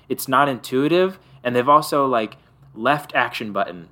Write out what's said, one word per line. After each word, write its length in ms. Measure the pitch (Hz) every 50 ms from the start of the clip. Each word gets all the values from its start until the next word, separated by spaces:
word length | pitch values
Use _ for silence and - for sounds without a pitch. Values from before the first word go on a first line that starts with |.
| _ -
it's 180 | 127 - -
not 220 | - 131 131 143 143
intuitive, 720 | 131 113 - - 123 127 143 151 170 180 185 190 190 - _ _ - - -
and 100 | 123 123
they've 140 | 123 120 139
also, 360 | 147 151 151 - 156 143 139
like, 320 | 135 127 117 110 104 - - _ _ _ _ - - -
left 400 | 107 110 131 147 147 - - -
action 380 | 139 120 117 - - 120 107
button. 360 | 98 98 - - 87 90 82 -